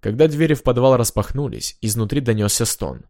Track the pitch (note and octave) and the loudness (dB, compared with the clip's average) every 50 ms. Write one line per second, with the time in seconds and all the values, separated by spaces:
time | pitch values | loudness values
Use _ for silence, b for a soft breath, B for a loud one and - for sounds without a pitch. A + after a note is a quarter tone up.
0 | - G#2+ G#2+ B2 D#3 D#3+ D3 D3 D#3+ D#3 D3+ C#3 - - B2 A#2+ B2 C3+ C3 B2 | -4 -4 2 4 2 2 4 2 2 2 2 0 2 0 0 4 4 4 4 4
1 | A#2 - - - G#2 - - A#2 G#2+ - - - - - - _ - A2 G#2 A2+ | 2 0 0 -2 -4 -2 -4 -6 -6 -6 -8 -8 -10 -10 -12 _ -6 -4 -2 -2
2 | A2 G#2 - C#3+ C#3 A#2 A2+ G#2+ G#2 G2+ - - A#2 A2 - - - D2+ B1+ - | -2 -2 -2 -2 0 0 0 2 0 0 0 0 -2 -2 -2 -6 -6 -8 -8 -12
3 | - _ | -18 _